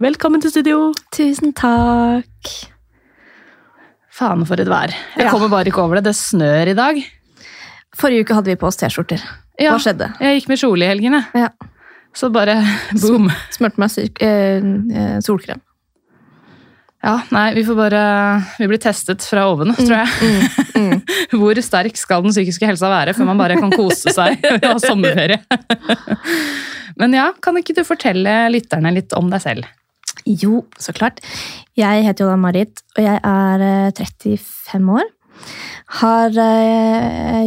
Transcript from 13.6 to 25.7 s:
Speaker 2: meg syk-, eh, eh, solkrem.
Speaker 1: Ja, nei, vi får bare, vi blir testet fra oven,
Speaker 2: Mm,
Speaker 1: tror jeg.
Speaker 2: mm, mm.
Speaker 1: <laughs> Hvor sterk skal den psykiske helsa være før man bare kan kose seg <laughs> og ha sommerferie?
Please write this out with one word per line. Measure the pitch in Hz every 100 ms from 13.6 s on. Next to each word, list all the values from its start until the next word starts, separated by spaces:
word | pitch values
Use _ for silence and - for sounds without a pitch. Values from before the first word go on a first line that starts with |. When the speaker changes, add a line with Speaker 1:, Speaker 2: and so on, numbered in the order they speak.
| 226 -
Speaker 2:
meg | 208
syk-, | - 214 -
eh, | 214 208 196 196
eh, | 202 196 226 214 202 208
solkrem. | 208 196 - - - _ _ _ _ _ _ _ _ - _ _ _ _
Speaker 1:
Ja, | 220 220 -
nei, | 208 214
vi | 220
får | 220 220
bare, | 208 208 208 202 202 202 185 -
vi | 202
blir | 220
testet | 220 202 - 190 -
fra | 202 196
oven, | 160 160 240
Speaker 2:
Mm, |
Speaker 1:
tror | 240 226
jeg. | 240 -
Speaker 2:
mm, | 226 202 247 - - - 196
mm. | 196 - 392
Speaker 1:
<laughs> | 359
Hvor | 233 208 220
sterk | 240 185 214 -
skal | - 180
den | 190
psykiske | 208 185 175 214
helsa | 180 190
være | 190 151
før | 208 262
man | 202
bare | - 180
kan | 196
kose | - 190 - 175
seg | 175 180 262 -
<laughs> |
og | 226
ha | 269 233
sommerferie? | 254 202 262 180 160 214 - 247 -